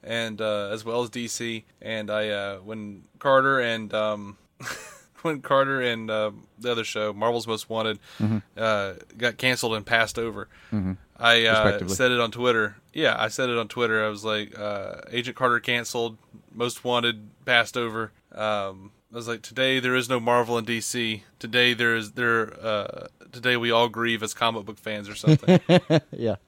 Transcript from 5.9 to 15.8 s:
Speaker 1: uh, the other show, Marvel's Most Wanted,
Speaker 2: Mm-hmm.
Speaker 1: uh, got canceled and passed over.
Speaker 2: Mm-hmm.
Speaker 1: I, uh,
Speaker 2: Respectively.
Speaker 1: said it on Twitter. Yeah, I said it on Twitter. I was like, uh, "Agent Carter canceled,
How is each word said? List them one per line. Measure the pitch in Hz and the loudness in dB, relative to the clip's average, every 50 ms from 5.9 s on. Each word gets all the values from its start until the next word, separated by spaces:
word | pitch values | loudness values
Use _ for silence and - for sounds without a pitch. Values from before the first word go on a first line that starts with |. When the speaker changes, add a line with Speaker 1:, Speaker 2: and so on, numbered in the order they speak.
| 117 113 113 110 | -2 -2 -4 -2
Speaker 1:
uh, | 110 107 107 107 101 - - _ _ _ | -2 0 0 -2 -4 -8 -20 _ _ _
the | 110 123 | -2 -2
other | 120 113 110 | -2 0 -2
show, | - - 110 107 107 101 | -4 -2 -2 -2 -2 -2
Marvel's | 101 110 117 120 120 110 | 0 0 2 2 0 -2
Most | 113 110 107 - _ | -2 -4 -6 -4 _
Wanted, | 110 110 110 110 107 104 _ - - - | -4 -2 0 -2 -2 -4 _ -20 -6 -2
Speaker 2:
Mm-hmm. | 107 107 110 107 101 _ _ | 0 0 0 0 -4 _ _
Speaker 1:
uh, | - 113 110 107 104 98 98 92 - - _ - | -2 0 2 2 2 0 -4 -6 -12 -18 _ -8
got | 107 120 120 110 | -2 -2 -2 -2
canceled | - 131 127 127 120 - 117 110 | 2 0 0 0 2 0 -2 -2
and | 107 101 | -4 -2
passed | - 117 113 113 110 - 120 | 0 2 2 2 2 0 -4
over. | 117 117 104 101 98 _ - - - - | -4 -4 -6 -8 -12 _ -16 -20 -14 -6
Speaker 2:
Mm-hmm. | - 107 92 92 95 92 - _ _ | -4 -2 -2 -2 -4 -6 -10 _ _
Speaker 1:
I, | - 117 117 117 117 113 | 2 4 6 6 6 6
uh, | 113 110 110 107 | 6 4 6 4
Speaker 2:
Respectively. | 104 104 101 90 90 98 | 4 2 2 -2 -4 0
Speaker 1:
said | 104 131 123 | 2 2 2
it | 123 120 | 4 2
on | 117 113 | 0 0
Twitter. | 107 117 123 123 120 113 107 104 98 - _ _ _ | -2 0 2 4 4 4 2 0 -4 -10 _ _ _
Yeah, | 147 160 123 - | 0 2 2 2
I | - 113 110 | 2 0 -2
said | - - 131 123 | 0 -2 -2 0
it | 120 | 0
on | 117 110 | -2 -2
Twitter. | 104 - 123 120 113 110 107 107 | -4 -2 -2 0 2 2 2 0
I | 107 | 0
was | 104 104 104 | -2 -4 -4
like, | 110 107 107 104 - - - | -4 -2 -2 -4 -8 -10 -8
uh, | 104 104 101 98 95 95 92 - - - | -8 -6 -6 -6 -8 -10 -12 -14 -14 -6
"Agent | - 123 120 127 117 | -6 -6 -6 -6 -4
Carter | - 131 123 120 117 | 0 2 2 2 2
canceled, | - - 120 120 | 0 0 -2 -2